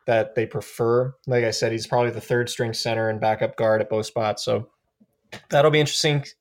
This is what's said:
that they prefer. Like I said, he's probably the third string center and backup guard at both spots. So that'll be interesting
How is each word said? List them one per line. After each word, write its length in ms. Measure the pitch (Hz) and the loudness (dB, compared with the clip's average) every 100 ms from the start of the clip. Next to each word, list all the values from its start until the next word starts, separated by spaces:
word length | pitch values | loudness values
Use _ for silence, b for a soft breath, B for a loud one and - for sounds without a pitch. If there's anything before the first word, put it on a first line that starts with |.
| - | 0
that 280 | 117 107 | 0 2
they 120 | - 110 | -2 -4
prefer. 680 | - - - 117 120 127 - - | -6 -10 -2 2 2 0 -6 -2
Like 180 | 123 | 0
I 60 | 117 | 2
said, 220 | 110 117 | 0 -2
he's 140 | 113 110 | -2 -2
probably 240 | 123 120 | 0 0
the 80 | 113 | -2
third 280 | - 120 120 | -2 -2 -2
string 240 | - 117 | -2 -4
center 360 | 110 117 113 110 | -2 -4 -2 -2
and 120 | 110 | 0
backup 360 | 110 107 113 - | 0 0 -2 0
guard 240 | 113 110 | 2 2
at 100 | 107 | 2
both 160 | 113 110 | -2 -2
spots. 380 | - 107 104 | -2 -2 -2
So 240 | - 110 117 _ _ _ _ _ _ - _ | -2 -4 -4 _ _ _ _ _ _ -20 _
that'll 200 | 147 151 | 4 6
be 100 | 151 | 4
interesting 440 | 147 - 156 143 139 - | 2 0 0 0 -2 -16